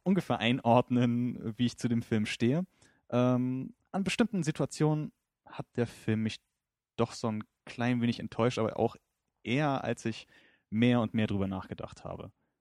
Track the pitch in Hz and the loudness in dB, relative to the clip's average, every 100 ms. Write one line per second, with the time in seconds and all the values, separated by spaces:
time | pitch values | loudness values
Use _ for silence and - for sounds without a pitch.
0 | - 190 - 113 113 131 117 120 - 123 | 0 0 0 0 2 2 4 4 4 2
1 | 120 120 123 - 107 104 123 - 120 117 | 2 2 -2 -4 -6 -2 -2 0 -2 0
2 | - 110 107 - 117 151 185 _ - _ | 0 0 0 0 2 2 -2 _ -20 _
3 | - 123 123 127 127 127 131 - _ 185 | -4 2 2 2 0 -4 -8 -14 _ -4
4 | 185 - 233 196 151 - 139 - 151 151 | -2 0 2 0 -2 -2 -2 0 0 0
5 | 151 - _ _ - - - - 120 - | -4 -12 _ _ -16 -14 -8 -4 -4 -4
6 | - 110 110 - _ _ _ _ _ - | -2 0 0 -4 _ _ _ _ _ -2
7 | 117 - 117 107 - _ - - 120 123 | -2 -2 -6 -6 -8 _ -14 -4 -2 2
8 | 120 113 117 - 117 117 110 - 117 - | 0 -2 -4 0 0 2 -2 0 -2 -2
9 | _ _ _ _ - 127 151 135 - 120 | _ _ _ _ -4 0 0 -2 -4 -4
10 | 113 110 - - _ _ _ 107 120 120 | -6 -8 -12 -20 _ _ _ 2 4 4
11 | 110 113 107 101 98 95 - - - - | 2 0 0 0 -2 -4 -10 -12 -12 -14
12 | - 87 85 - _ _ | -12 -12 -14 -18 _ _